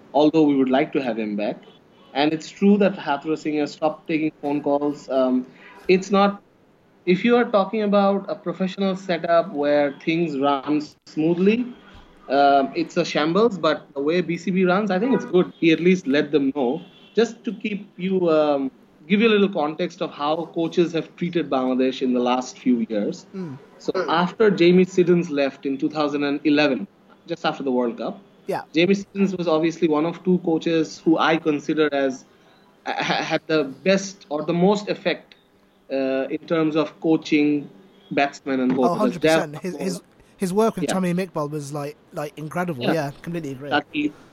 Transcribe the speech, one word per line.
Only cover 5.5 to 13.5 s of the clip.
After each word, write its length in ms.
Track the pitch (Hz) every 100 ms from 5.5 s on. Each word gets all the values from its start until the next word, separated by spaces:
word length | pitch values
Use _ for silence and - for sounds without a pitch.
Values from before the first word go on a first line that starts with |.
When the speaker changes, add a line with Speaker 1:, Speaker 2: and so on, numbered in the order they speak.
| - - - -
Speaker 1:
it's 240 | 185 190
not, 320 | 196 202 202 _ _ _ _ _ _ 180
if 180 | 180
you 140 | 240 240
are 80 | 240
talking 380 | 208 - 220
about 460 | 208 202 196 196 196
a 60 | 156
professional 600 | 175 170 185 190 196 185
setup 560 | 185 165 170 170 165
where 400 | 143 143 147 143 139
things 340 | - 165 170 139
run 440 | 143 143 135 151 151 - -
smoothly, 680 | 156 160 175 190 233 240 - - - - - -
um, 460 | 139 139 139 131 -
it's 220 | - 175
a 80 | 156
shambles, 520 | 156 156 175 233